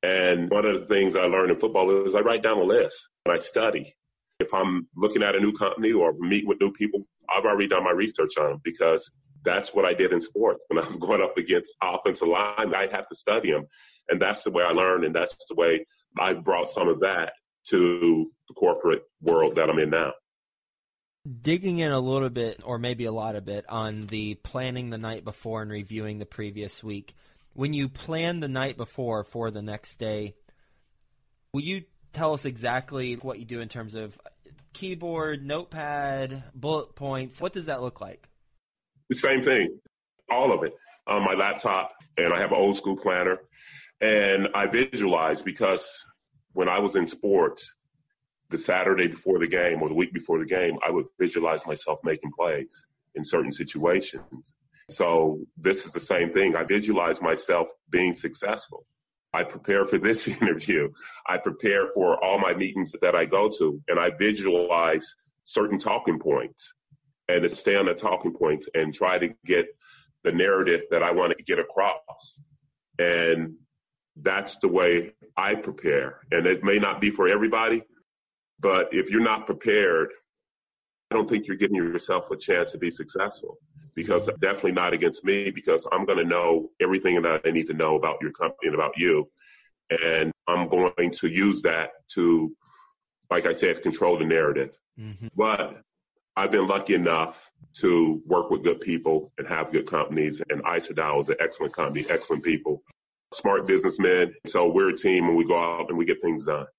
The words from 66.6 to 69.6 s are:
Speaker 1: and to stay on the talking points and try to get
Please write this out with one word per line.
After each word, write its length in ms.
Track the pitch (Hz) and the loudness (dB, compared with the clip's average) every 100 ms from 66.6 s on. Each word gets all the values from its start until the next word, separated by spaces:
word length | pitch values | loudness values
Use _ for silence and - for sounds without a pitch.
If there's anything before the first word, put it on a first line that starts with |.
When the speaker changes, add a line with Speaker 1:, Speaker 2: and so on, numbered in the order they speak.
| - _ _ _ _ _ - | -20 _ _ _ _ _ 0
Speaker 1:
and 160 | 87 | 2
to 60 | 85 | 2
stay 260 | - - 98 | 0 2 2
on 120 | 95 | 2
the 60 | |
talking 400 | 87 90 90 87 | 0 -2 -2 -2
points 360 | 80 80 78 - | 0 0 0 -2
and 200 | 82 78 | -2 -2
try 260 | 73 92 90 | 0 0 2
to 140 | 85 - - | -2 -6 0
get 220 | 90 | 0